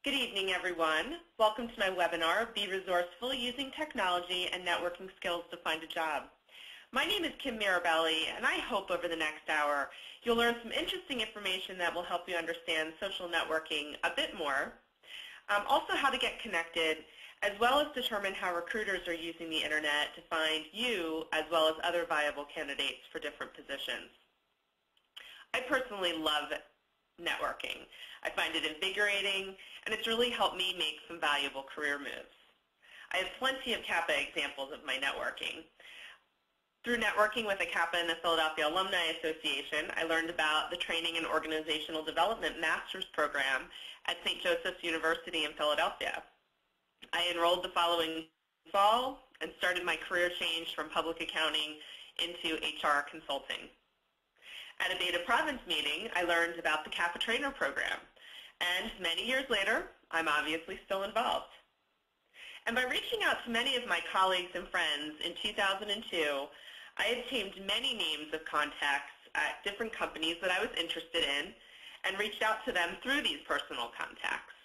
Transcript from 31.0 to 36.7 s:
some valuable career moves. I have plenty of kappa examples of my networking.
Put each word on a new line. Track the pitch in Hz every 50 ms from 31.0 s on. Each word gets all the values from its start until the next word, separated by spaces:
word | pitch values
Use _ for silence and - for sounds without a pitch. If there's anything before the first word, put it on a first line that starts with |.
| -
some | - 170 170
valuable | 160 151 147 143 143 139 135 135 135
career | - - 151 151 143 143
moves. | 143 139 123 - - - - - _ - _ _ _ _ _ _ _ _ - - - - - -
I |
have | 185 185 185 - -
plenty | 254 262 262 262 - 247 220
of | - -
kappa | - 202 170 165 - 151
examples | 139 143 - - 160 143 139 - - 135 135 151
of | 127 120
my | 131 131
networking. | 131 143 139 - - 120 127 - - - - - - - - _ _ - - - - - - - - _ _ _ _ _ _ _ _ _ _